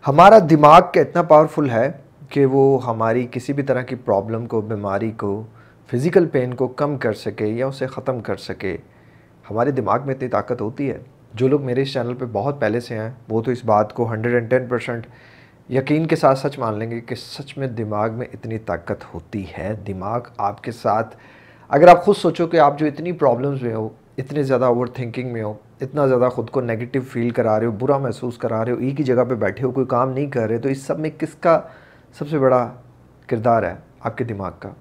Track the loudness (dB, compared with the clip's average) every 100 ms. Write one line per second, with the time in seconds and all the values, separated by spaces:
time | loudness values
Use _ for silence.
0 | 2 8 12 10 8 6 10 10 8 2
1 | 2 0 6 6 6 0 0 0 0 -4
2 | -20 _ -6 2 2 4 4 4 0 -2
3 | 0 0 -2 -8 -6 -4 -2 -2 -4 -8
4 | 0 -2 0 -6 -4 -6 -4 -6 -4 -4
5 | -4 -6 -6 -6 -8 -20 -20 _ _ -4
6 | 2 2 2 0 -4 -4 -6 -2 -4 -2
7 | -4 -4 -8 -6 -4 -4 -6 -6 -8 -6
8 | -6 -6 -6 -10 -10 -8 -8 -8 -12 _
9 | -20 -20 _ _ -10 -2 -2 -2 0 -2
10 | -2 -6 -4 -4 -4 -6 -6 -6 -6 -8
11 | -14 -20 _ -2 0 0 0 -2 -2 -4
12 | -6 -6 -6 -4 -4 -2 -2 -2 -6 -8
13 | -8 -12 -4 -4 -2 -4 2 2 2 -2
14 | -4 -2 0 0 2 -2 0 -6 -4 -8
15 | -10 -20 -20 -20 -20 _ _ -4 0 -2
16 | 0 2 2 2 -2 -4 -6 -4 -6 -10
17 | -10 -12 -12 -16 -16 -8 -8 -6 -6 -2
18 | -4 -4 -10 -12 -10 -10 -6 -8 -6 -10
19 | -8 -16 -10 -10 -10 -10 -8 -8 -10 -10
20 | -6 -8 -8 -6 -6 -6 -12 -4 -2 -2
21 | -2 -10 -20 -20 -20 -20 -2 6 10 8
22 | 6 2 2 0 0 4 4 2 -4 -4
23 | -8 0 0 2 -2 -4 -6 -6 -8 -10
24 | _ -12 -6 -4 0 2 2 2 -2 -6
25 | -8 -8 -8 -6 -8 -10 _ _ -8 0
26 | 2 4 2 0 -4 -4 -2 -4 -4 -6
27 | -4 -4 -2 0 0 2 0 -2 -2 0
28 | -2 -6 -8 -6 -4 -4 -2 -4 -4 -4
29 | 0 0 0 0 -2 -2 -4 -2 -2 0
30 | 0 -2 -4 -2 -2 -2 -2 -4 -6 -6
31 | -6 -6 -10 -2 2 2 0 -20 -20 -20
32 | _ -12 -4 2 4 4 0 -8 -20 _
33 | -20 _ -6 -2 2 2 0 -6 -18 -12
34 | -10 -8 -8 -6 -8 -10 -16 -18